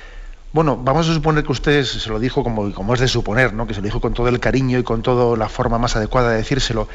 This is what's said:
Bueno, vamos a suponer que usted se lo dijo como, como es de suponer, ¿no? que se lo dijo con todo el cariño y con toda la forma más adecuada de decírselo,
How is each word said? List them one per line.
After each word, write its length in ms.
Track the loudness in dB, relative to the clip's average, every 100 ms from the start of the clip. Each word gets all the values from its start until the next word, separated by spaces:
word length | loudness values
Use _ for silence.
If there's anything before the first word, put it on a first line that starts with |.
| -18 -16 -16 -16 -4
Bueno, 240 | 0 2 0
vamos 320 | 2 2 2
a 60 |
suponer 300 | 2 2 2
que 80 | 0
usted 320 | 0 2 2
se 240 | 2 -2 -4
lo 100 | -2
dijo 260 | -2 -2
como, 280 | -2 -2 -4
como 220 | -4 -2
es 60 | 2
de 80 | 2
suponer, 440 | 0 0 2 2
¿no? 140 | 0 -4
que 80 |
se 60 | -4
lo 60 | -4
dijo 140 | -2
con 140 | -2
todo 140 | 0 0
el 120 | 2
cariño 380 | 2 0 2 0
y 40 |
con 200 | 0 -2
toda 340 | 0 2 2 2
la 120 | -2
forma 300 | -2 0 0
más 180 | 0 0
adecuada 340 | 0 2 2
de 80 | 2
decírselo, 500 | 0 0 0 -2 -4